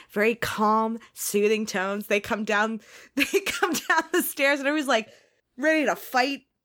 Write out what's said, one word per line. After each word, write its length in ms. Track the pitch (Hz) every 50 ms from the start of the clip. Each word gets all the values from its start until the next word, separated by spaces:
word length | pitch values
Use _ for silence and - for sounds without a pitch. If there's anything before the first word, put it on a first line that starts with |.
| - _
Very 240 | - 214 208 233 233
calm, 640 | - - - - - 214 214 214 220 220 226 226 226 - - -
soothing 500 | - - - - 208 202 208 220 214 220
tones. 400 | 214 - 190 185 196 202 208 208
They 140 | - 214 208
come 260 | 202 - 233 208 214
down, 360 | 208 214 202 214 220 226 214 - - - -
<laughs> 160 | - - -
they 240 | 269 269 - - 392 392
come 260 | - - - 392 349 302
down 300 | - - - 349 320 330 - -
the 80 | 359
stairs, 380 | - - - - 277 277 285 277
and 80 | 262
everybody's, 200 | 277 294 311 277
like, 220 | 262 254 220 220 - - _ _ _ _ _ _ _ _
ready 280 | 247 262 311 320 311 285
to 100 | 214 170
fight, 460 | - - - - 254 254 285 277 254 _ _ _ _